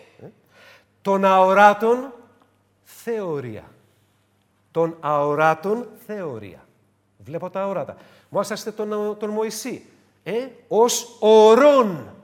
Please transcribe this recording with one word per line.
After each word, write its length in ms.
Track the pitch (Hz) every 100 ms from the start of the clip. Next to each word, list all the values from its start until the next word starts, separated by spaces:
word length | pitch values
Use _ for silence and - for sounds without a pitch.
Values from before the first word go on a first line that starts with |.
| _ _
Ε; 60 | 170 _ _ _ - _ _ _
Των 220 | 202 196
αοράτων 880 | 196 190 185 196 208 208 226 247 269 - _ _ _ _ _ _
θεωρία. 800 | _ - 226 220 180 143 120 101 - _ _ _ _ _ _ _ _ _ _
Των 260 | 165 165 165
αοράτων 880 | 147 147 147 147 160 156 196 233 240 - -
θεωρία. 600 | 208 160 110 98 73 _ _ _ _ _ _
Βλέπω 320 | 110 165 180
τα 100 | 190
αόρατα. 360 | 196 175 131 - _ _ _
Μου 100 | 180
άσαστε 320 | 202 208 226
τον, 460 | 214 208 208 208 208
τον 120 | 208
Μωυσή. 540 | 214 220 220 254 151 - _ _ _
Ε, 240 | 160 226 262 - _
ως 480 | 202 240 - - -
ορών 920 | 214 220 214 226 294 269 214 151 98 -